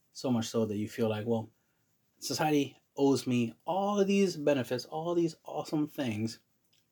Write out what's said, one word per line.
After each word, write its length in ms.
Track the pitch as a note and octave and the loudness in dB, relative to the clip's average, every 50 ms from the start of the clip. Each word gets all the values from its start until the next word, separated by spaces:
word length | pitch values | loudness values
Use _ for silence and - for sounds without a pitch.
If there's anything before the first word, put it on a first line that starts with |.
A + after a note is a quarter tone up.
| _ _ _ | _ _ _
so 180 | - - C#3 | -8 -4 -2
much 160 | B2 A#2 A2+ | 0 0 -2
so 180 | - - A#2 A2 | 0 0 0 0
that 100 | G#2 G#2 | 0 -2
you 120 | G#2 G#2+ A2 | -4 -4 -6
feel 200 | - - A#2 A2 | -2 -2 -2 0
like, 180 | G#2+ G#2+ G#2 | 0 -2 -2
"Well, 240 | A#2 A#2 A2+ A2 - _ _ _ _ _ _ _ _ _ _ _ _ _ _ | -2 -2 -2 -2 -6 _ _ _ _ _ _ _ _ _ _ _ _ _ _
society 600 | - - C#3 B2 D#3+ D#3 D3+ D3 C#3 B2+ - _ _ _ _ | -8 -8 -4 0 0 2 2 2 2 0 -4 _ _ _ _
owes 300 | - C#3 C#3 C#3 B2+ - | 2 4 4 4 4 2
me 280 | C3 B2 B2 A#2+ A2+ - - _ | 0 2 2 2 0 -4 -8 _
all 340 | - E3+ F#3+ G3 G3+ G#3 G3+ | -2 -2 0 0 0 2 2
of 60 | G3 | 2
these 300 | G3 G3+ G3 G3 F#3 E3+ | 4 4 4 4 2 0
benefits, 480 | D#3 D3 D3 D3 C3+ A#2+ - C3 B2 - | 0 2 2 2 2 2 -2 -2 -4 -4
all 280 | - - D#3+ D#3+ E3+ F3 | -6 -8 -6 -4 0 0
these 220 | F3 E3+ D#3+ D#3+ - _ | 2 2 0 -2 -6 _
awesome 420 | - C#3+ D3+ C#3+ - - D#3 D3+ | -10 -8 -8 -6 -2 0 0 0
things, 520 | D3+ - - C#3+ A#2+ G#2+ G#2 A2 A2+ A2+ - _ _ _ _ _ _ _ _ _ _ | -2 -2 -4 -4 -4 -2 -2 -4 -4 -6 -8 _ _ _ _ _ _ _ _ _ _